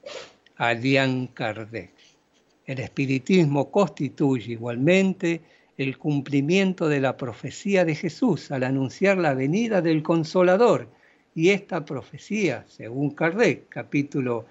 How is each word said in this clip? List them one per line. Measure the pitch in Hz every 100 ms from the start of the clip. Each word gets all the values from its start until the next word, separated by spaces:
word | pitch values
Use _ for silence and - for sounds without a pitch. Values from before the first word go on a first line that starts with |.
| - - - _ _ -
Alian | 117 117 127 135 135 127 127
Kardec. | - 117 107 107 113 85 _ _ _ _ _ _ _ -
El | 131
espiritismo | 110 - 135 135 - 185 156 143 131
constituye | 202 196 - 131 - 147 127 107
igualmente | 117 120 120 147 190 190 185 170 165 - _ _ -
el | 135 131
cumplimiento | 156 143 139 139 143 190 190 180 160
de | 143
la | 135 -
profecía | 123 110 131 - 202 190 165
de |
Jesús | 151 190 - 254 170 -
al | 135
anunciar | 127 135 131 - 190 190
la | 160
venida | 131 135 190 233 196
del | 165 160
Consolador, | 156 165 156 185 180 190 240 139 117 _ _ _ _
y | 165 170
esta | 196 196 170
profecía, | - 135 - 143 - 208 180 117 -
según | - 110 127 143
Kardec, | 143 160 196 208 117 -
capítulo | 143 - 147 143 151 127 117 110